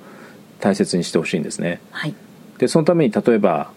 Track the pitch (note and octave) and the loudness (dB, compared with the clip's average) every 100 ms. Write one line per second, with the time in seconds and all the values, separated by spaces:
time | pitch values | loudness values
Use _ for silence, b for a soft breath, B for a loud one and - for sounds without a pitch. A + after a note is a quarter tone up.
0 | B B B B - - G#3 F#3+ G3 F2+ | B B B B -20 -4 0 0 0 0
1 | E2+ F2 - F2 D#2 - E2+ F2 - - | 0 -2 -2 -4 -4 -6 -6 -6 -12 -10
2 | D#3 - - - - - B2+ E3 D#3 E3+ | -10 -10 -18 -20 -14 -2 2 2 2 2
3 | C3 G#2+ B2 A2+ G2 D2+ C#2+ | 2 2 2 2 2 0 -4